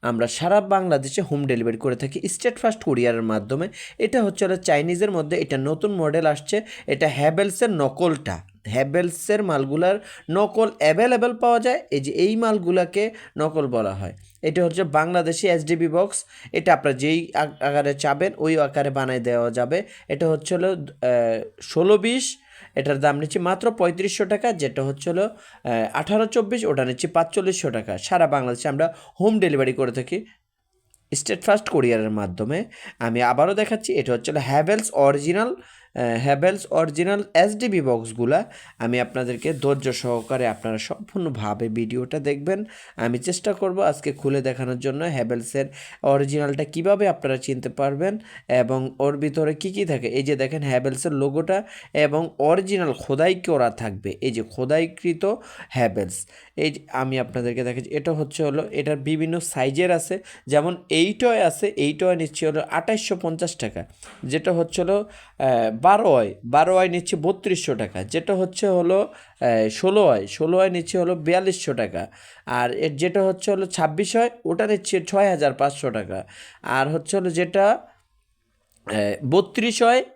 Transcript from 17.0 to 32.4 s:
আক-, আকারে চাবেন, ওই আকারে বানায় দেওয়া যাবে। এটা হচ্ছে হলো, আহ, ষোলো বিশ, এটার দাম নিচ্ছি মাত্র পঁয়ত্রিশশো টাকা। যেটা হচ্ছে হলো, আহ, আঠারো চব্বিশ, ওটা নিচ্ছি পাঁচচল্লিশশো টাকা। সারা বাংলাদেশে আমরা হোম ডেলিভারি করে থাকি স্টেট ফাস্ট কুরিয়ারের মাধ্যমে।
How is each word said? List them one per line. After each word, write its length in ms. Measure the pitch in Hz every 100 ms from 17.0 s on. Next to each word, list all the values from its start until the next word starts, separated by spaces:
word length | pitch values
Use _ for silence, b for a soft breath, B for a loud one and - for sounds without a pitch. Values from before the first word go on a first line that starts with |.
| 147 160 165
আক-, 300 | - 151 151
আকারে 300 | 143 143 143
চাবেন, 380 | 143 151 143 185 -
ওই 220 | 156 160
আকারে 300 | 143 143 143
বানায় 300 | 135 131 127
দেওয়া 320 | 120 120 120
যাবে। 320 | 117 120 165 208 B B
এটা 200 | 143 165
হচ্ছে 280 | 156 156 180
হলো, 160 | 185
আহ, 920 | 185 147 - 123 123 117 113 - -
ষোলো 360 | - - 175 208
বিশ, 400 | 214 233 254 - B B B -
এটার 240 | 139 139
দাম 200 | 147 143
নিচ্ছি 200 | 151 185
মাত্র 320 | 175 185 226
পঁয়ত্রিশশো 540 | 220 175 175 190 - 190
টাকা। 260 | 208 240
যেটা 320 | 190 139 120
হচ্ছে 260 | 135 139 -
হলো, 140 | 170
আহ, 460 | 208 220 - - - 117 110
আঠারো 320 | 131 156 214 220
চব্বিশ, 400 | 233 214 240 220
ওটা 200 | 139 127
নিচ্ছি 220 | 127 160
পাঁচচল্লিশশো 640 | 165 165 208 185 180 151
টাকা। 260 | 113 107 92
সারা 300 | - 180 160
বাংলাদেশে 400 | 143 127 120 151
আমরা 260 | 139 165 165 B _
হোম 200 | 202 220
ডেলিভারি 340 | 185 143 127
করে 180 | 123 127
থাকি 340 | 117 127 180 220 B _ _ _ _ _ _ _ 143
স্টেট 280 | - 202
ফাস্ট 260 | - 208 208
কুরিয়ারের 400 | 160 123 117 110
মাধ্যমে। 560 | 107 101 90